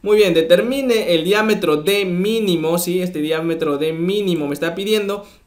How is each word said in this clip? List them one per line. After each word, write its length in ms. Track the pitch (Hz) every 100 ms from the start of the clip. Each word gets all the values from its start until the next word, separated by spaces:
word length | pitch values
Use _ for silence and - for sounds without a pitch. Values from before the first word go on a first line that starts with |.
Muy 160 | 196 214
bien, 160 | 196
determine 800 | 160 165 180 226 277 262 220 160
el 100 | 165
diámetro 540 | 165 208 214 202 170 151
D 260 | 165 202
mínimo, 760 | 190 175 202 226 208 165 156 175
¿sí? 220 | 175 180
Este 180 | 180 160
diámetro 580 | 151 160 165 165 156 143
D 160 | 156
mínimo 540 | 160 175 202 196 170 143
me 60 |
está 220 | 139 165 175
pidiendo, 500 | 202 214 202 202 - -